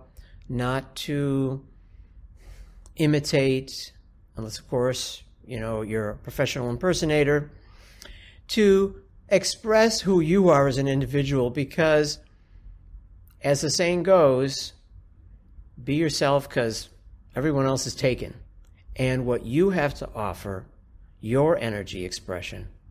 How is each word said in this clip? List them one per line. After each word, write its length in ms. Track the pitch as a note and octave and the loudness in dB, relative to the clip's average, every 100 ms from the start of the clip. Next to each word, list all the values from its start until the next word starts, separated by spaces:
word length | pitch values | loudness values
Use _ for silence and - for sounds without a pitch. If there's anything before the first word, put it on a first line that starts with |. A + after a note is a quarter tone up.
| - - - - - | -12 -20 -20 -20 -10
not 460 | B2 B2 C3+ C3+ - | -4 -2 -4 -6 -12
to 680 | - C#3+ C#3+ C3+ C3+ C3+ - - - - - - - - - - - - - - | -6 -4 -2 -2 -2 -6 -12 -20 -20 -20 -20 -20 -20 -20 -20 -20 -20 -20 -20 -2
imitate, 960 | D3+ D3+ D3 D3 C3+ C3 C3+ - - - - - - - | 2 2 2 2 2 0 -4 -12 -16 -18 -20 -20 -20 -12
unless, 240 | A2 - | -12 -12
of 80 | - | -6
course, 560 | B2+ B2 B2+ - - - _ - | -2 0 -2 -8 -12 -18 _ -12
you 140 | A#2+ | -8
know, 220 | A2+ A2 | -6 -6
you're 300 | G#2 A2 G#2 | -4 -4 -4
a 40 | - | -8
professional 520 | - - C3 C#3 B2 | -12 -4 -4 -2 -6
impersonator, 840 | A#2+ F#3 F3 D#3 D3+ C#3+ D3 D3 - - - - - - - - - - | -2 -2 0 0 2 2 2 -2 -12 -20 -20 -20 -20 -20 -20 -20 -20 -6
to 520 | - G#3 G3 G3 - - - - | 2 6 6 4 -4 -18 -20 0
express 720 | F#3+ E3+ - A3 A3 A3+ A3 | 2 2 -4 0 4 4 2
who 180 | E3+ F#3 | 2 2
you 300 | D#3 G3 F3+ | 4 4 6
are 180 | C#3+ C#3 | 6 4
as 100 | C3 | 2
an 100 | C#3 | 0
individual, 640 | C3+ B2+ C#3+ C#3 C#3 B2 | 0 0 -2 0 0 0
because, 680 | D3+ C#3+ - D#3+ D3+ D3+ - - _ _ - - - - - - - - - | -2 -4 0 2 4 2 -4 -14 _ _ -20 -20 -20 -20 -20 -20 -20 -20 -6
as 200 | C3 C#3+ | -2 0
the 80 | D#3 | 0
saying 340 | - E3+ F3 | 0 0 0
goes, 720 | E3+ F#3 D3 C3 C3+ C3+ - - _ - - - - - - - - - | 4 6 6 4 0 -4 -10 -16 _ -20 -20 -20 -20 -20 -20 -20 -20 -14
"Be 140 | B2 D3 | -4 -2
yourself, 540 | E3 C#3+ C#3+ C#3 C#3 | 0 0 2 2 0
'cause 400 | C#3+ A#2 G#2+ - - - - - B2+ | -2 -2 -4 -10 -20 -20 -20 -12 -4
everyone 300 | D#3 C#3 C3+ | -2 0 0
else 220 | C3 B2 | 0 -4
is 80 | - | -2
taken." 400 | C3+ A#2+ - - - - - - - - | -2 -2 -6 -14 -20 -20 -20 -20 -18 -4
And 300 | C3 B2+ B2 | -2 0 0
what 180 | B2 A2 | -2 -2
you 260 | C#3 G3 | 2 2
have 240 | F3+ C#3+ - | 2 -2 -4
to 140 | - | -10
offer, 540 | A2+ G#2 F2+ G2+ F#2+ - - - - - - | -6 -6 -6 -10 -10 -12 -20 -20 -20 -20 -14
your 380 | A2 C3 D#3 E3+ | -2 0 2 0
energy 480 | A#2 G#2 F#2 G2 F2+ | -2 -6 -8 -8 -8
expression, 600 | - - F2+ - F#2+ G2 - - | -10 -8 -10 -10 -12 -14 -18 -20